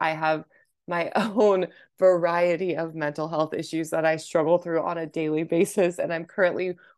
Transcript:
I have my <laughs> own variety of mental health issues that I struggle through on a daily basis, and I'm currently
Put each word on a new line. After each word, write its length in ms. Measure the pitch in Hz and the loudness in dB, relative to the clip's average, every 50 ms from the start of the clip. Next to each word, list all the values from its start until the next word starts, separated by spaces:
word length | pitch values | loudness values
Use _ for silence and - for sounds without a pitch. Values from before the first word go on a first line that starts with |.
I 100 | 165 160 | -2 -2
have 320 | 160 156 160 156 156 151 - _ _ _ _ _ _ _ - - | -2 0 0 0 0 0 -4 _ _ _ _ _ _ _ -10 -6
my 240 | 175 175 170 - | -4 -4 -4 -2
<laughs> 20 | - | 0
own 520 | 214 196 220 190 220 214 208 196 185 175 - - - - _ _ - | -2 -2 0 2 4 4 4 4 2 0 -4 -6 -18 -20 _ _ 4
variety 760 | 185 185 180 170 170 170 170 175 175 175 170 160 190 175 151 | 4 6 6 6 2 2 2 2 2 2 2 0 0 -2 -2
of 200 | 151 165 165 160 | -2 -4 -6 -4
mental 340 | 160 151 147 147 160 156 160 | -4 -4 -4 -4 -4 -6 -4
health 240 | 165 156 156 - | 0 -2 -2 -2
issues 380 | - 160 156 - 165 160 160 156 | -2 -6 -6 -4 -4 -6 -4 -2
that 160 | 165 160 160 | -2 0 0
I 100 | 160 160 | 0 0
struggle 400 | 156 - - - 165 151 156 175 | -2 -6 -2 0 2 4 4 2
through 260 | 170 175 170 165 160 | 2 2 -2 -2 -2
on 140 | - 175 170 | -2 -2 -4
a 100 | 170 165 | -4 -6
daily 360 | 147 - 170 156 151 156 156 | -6 -6 -4 -2 -2 -2 -2
basis, 560 | 165 - 170 170 196 180 - 214 180 170 175 - | -2 0 2 2 2 2 2 0 0 0 0 -2
and 120 | 156 156 | -4 -4
I'm 140 | 170 165 170 | -4 -6 -8
currently 500 | - - 214 185 175 - 170 185 185 180 _ - _ _ | -8 -2 0 0 2 2 -2 -4 -6 -6 _ -14 _ _